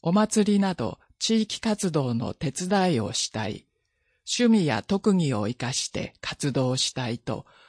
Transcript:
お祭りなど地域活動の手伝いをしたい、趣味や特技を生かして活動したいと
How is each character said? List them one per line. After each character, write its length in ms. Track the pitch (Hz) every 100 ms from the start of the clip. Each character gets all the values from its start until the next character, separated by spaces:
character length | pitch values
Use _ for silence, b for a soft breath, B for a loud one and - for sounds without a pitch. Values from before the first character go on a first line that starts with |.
お 100 | 165
祭 420 | 196 214 220 202
り 60 | 202
な 140 | 196
ど 240 | 180 110 - _ -
地 240 | - 220
域 180 | 214 -
活 320 | 226 214 190
動 220 | 151 131
の 200 | 117 107
手 160 | - 151
伝 440 | - 180 196 185
い 60 | 131
を 120 | 101
し 180 | 110 -
た 180 | 110 104
い、 180 | - _ _ _ _ _ _ -
趣 240 | - 240 226
味 60 | 156
や 160 | 107
特 320 | - 196 214
技 180 | 185 156
を 140 | 110 104
生 100 | 120
か 140 | 123
し 180 | - -
て 240 | - - _
活 320 | - - 147
動 240 | 131 127 127
し 160 | -
た 160 | - 123
い 100 | 120
と 280 | - 107 - b